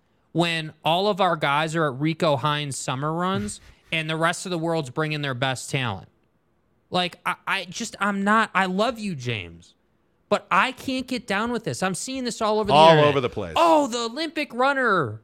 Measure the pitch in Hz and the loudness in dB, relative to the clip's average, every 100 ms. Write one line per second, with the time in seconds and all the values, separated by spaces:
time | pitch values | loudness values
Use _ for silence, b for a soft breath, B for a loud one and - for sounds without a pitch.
0 | _ _ _ 165 170 165 156 - 151 170 | _ _ _ -2 0 -2 -6 -6 -2 0
1 | 208 185 190 165 143 143 160 165 151 127 | 0 2 2 2 0 0 0 0 -2 0
2 | 156 160 165 139 151 147 147 127 - 131 | -2 0 0 2 0 -2 -4 -6 -6 -4
3 | 151 165 180 196 208 - b b _ 165 | -4 -2 -2 -2 -4 -10 b b _ -4
4 | 156 160 165 170 196 175 165 165 131 156 | -4 0 0 -2 -4 -4 -2 -2 -4 -4
5 | 156 151 143 123 135 127 - 143 123 95 | -2 -2 -4 -2 -2 -2 -4 -4 -2 -6
6 | - _ _ _ _ _ _ _ _ 180 | -10 _ _ _ _ _ _ _ _ -4
7 | 175 - 180 175 - 190 180 - 233 - | -4 -4 -6 -6 -4 -6 -6 -10 -10 -4
8 | 202 196 196 220 214 180 190 185 233 226 | -2 0 2 2 2 0 0 0 -2 -2
9 | 208 151 123 110 87 85 - _ _ _ | -6 -6 -6 -6 -8 -16 -20 _ _ _
10 | _ _ _ 202 - 180 247 262 - 262 | _ _ _ -2 2 2 2 -2 -6 -6
11 | 254 247 - 196 233 240 165 127 190 180 | -4 -8 -4 -4 -2 -4 -4 -4 -4 -4
12 | - 262 247 - 214 214 208 143 160 156 | -6 -6 -6 -2 0 0 4 8 10 10
13 | 147 139 123 - 90 80 339 311 277 240 | 6 4 0 -4 -4 2 4 4 2 -2
14 | 233 247 320 320 285 233 262 269 247 185 | -6 -6 -6 -6 -6 -2 0 2 2 2
15 | 123 107 | 0 -6